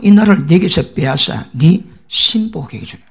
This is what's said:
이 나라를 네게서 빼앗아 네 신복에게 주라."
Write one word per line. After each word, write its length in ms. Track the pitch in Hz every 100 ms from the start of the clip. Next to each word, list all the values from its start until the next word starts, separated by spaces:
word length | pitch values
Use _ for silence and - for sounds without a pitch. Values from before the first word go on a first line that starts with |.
이 100 | 202
나라를 340 | 202 214 196 143
네게서 480 | 175 185 165 -
빼앗아 560 | - 135 135 - 107 -
네 260 | 127 156 - - - _
신복에게 800 | - - 220 220 214 135 92 -
주라." 180 | - _